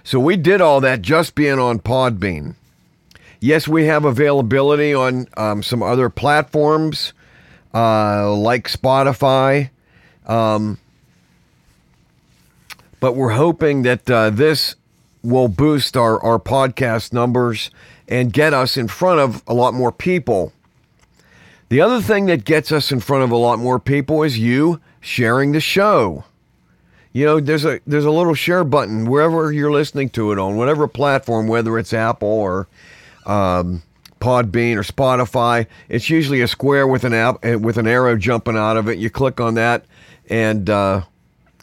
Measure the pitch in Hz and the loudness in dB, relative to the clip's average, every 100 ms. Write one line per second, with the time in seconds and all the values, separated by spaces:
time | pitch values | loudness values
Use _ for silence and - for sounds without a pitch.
0 | - 131 135 180 156 196 170 139 131 127 | -4 0 2 2 2 4 4 4 2 0
1 | 98 156 165 - 147 135 123 113 104 131 | 0 0 0 -2 0 0 0 -2 -2 0
2 | 127 104 98 80 73 - _ _ _ _ | 0 -2 -4 -6 -8 -14 _ _ _ _
3 | _ _ - - 117 156 151 160 156 151 | _ _ -20 -4 2 2 2 2 2 2
4 | 147 120 147 143 120 135 139 147 147 143 | 0 2 2 2 2 2 2 2 2 0
5 | 127 127 123 - 107 104 - 123 98 123 | 0 -2 -6 -6 -4 -4 -4 -4 0 0
6 | 123 - 139 147 147 156 151 156 156 151 | 0 0 0 0 0 0 2 2 0 -4
7 | - - _ - - - _ 113 113 110 | -10 -12 _ -20 -20 -20 _ 0 2 2
8 | 104 104 104 104 110 123 - - 131 135 | 2 0 0 0 0 0 -4 -4 0 2
9 | 135 135 139 131 135 139 135 - _ _ | 2 0 2 2 2 0 -2 -8 _ _
10 | _ _ - 113 110 107 107 101 _ _ | _ _ -4 0 0 0 -2 -6 _ _
11 | _ _ _ _ _ _ _ _ _ _ | _ _ _ _ _ _ _ _ _ _
12 | _ _ _ _ _ _ _ - _ _ | _ _ _ _ _ _ _ -20 _ _
13 | 131 123 127 110 160 156 156 143 123 123 | -2 0 0 2 2 2 0 2 0 0
14 | - 120 110 104 151 156 - - _ _ | 0 2 2 2 2 2 -4 -8 _ _
15 | _ _ 117 127 123 90 147 151 - 131 | _ _ -2 0 2 2 0 0 -2 0
16 | 117 110 117 113 - 139 135 - 131 113 | 0 0 0 -2 0 0 0 -2 -2 -2
17 | - 120 123 123 120 107 - - - - | -4 -2 0 0 -2 -4 -8 -14 -20 -20
18 | - 123 123 110 151 143 127 135 113 - | -6 -2 0 2 2 2 0 -2 -6 -2
19 | 180 165 135 107 - 120 123 120 123 - | 0 2 2 -2 -4 0 0 0 -2 -2
20 | 180 180 127 104 82 - _ _ _ _ | -2 -2 0 -2 -4 -10 _ _ _ _
21 | _ _ _ _ - _ _ 123 190 247 | _ _ _ _ -20 _ _ 2 2 2
22 | 202 208 196 165 104 156 - 156 135 131 | 0 0 2 0 0 0 0 -2 -2 -4
23 | - 139 127 117 120 113 123 127 - 143 | -2 0 2 2 2 0 0 -2 0 -2
24 | 139 156 156 117 113 127 156 160 - _ | 0 0 0 0 0 2 0 -2 -8 _
25 | - - 117 123 139 151 - 185 208 185 | -8 -2 0 2 2 0 0 0 2 2
26 | 107 71 - _ _ _ _ _ _ _ | 2 -4 -14 _ _ _ _ _ _ _
27 | _ 123 151 156 139 156 151 127 - 147 | _ -2 2 2 0 0 -2 -4 -2 0
28 | 147 156 175 147 - 180 156 143 104 110 | 2 2 2 0 0 0 2 0 0 -2
29 | 113 139 160 165 160 151 147 147 147 143 | 0 2 2 0 -2 -2 0 0 -2 -4
30 | 135 117 107 101 95 104 127 151 147 - | -4 -2 -2 -2 -2 -2 -2 0 -2 -2
31 | 143 139 - 113 110 117 113 113 - 117 | -2 -2 -2 -2 0 0 0 -2 -2 -2
32 | 113 117 104 107 101 92 95 _ - - | -2 -2 -2 -2 -2 -4 -6 _ -20 -20
33 | - - - 104 95 90 87 90 - _ | -20 -16 -4 -2 0 0 -2 -6 -10 _
34 | - _ 117 127 117 117 117 110 101 - | -20 _ -2 0 0 -2 0 -2 -4 -2
35 | 131 127 123 127 120 120 110 - - 117 | 0 0 0 0 0 0 -4 -10 -8 -6
36 | 113 160 143 139 117 - 131 139 135 127 | -2 0 0 0 -2 -2 0 2 2 0
37 | 123 113 117 127 117 117 110 113 110 120 | 0 0 0 -2 -2 -2 -2 0 0 2
38 | 127 117 98 120 120 110 107 113 107 95 | 2 2 0 -2 -2 -2 0 0 -2 -4
39 | 107 - 131 123 117 113 117 117 - _ | -6 -2 -2 -2 -2 0 0 -2 -4 _
40 | - - _ 113 110 107 98 104 98 98 | -20 -20 _ -2 0 0 0 0 0 0
41 | 87 _ _ _ _ _ | -4 _ _ _ _ _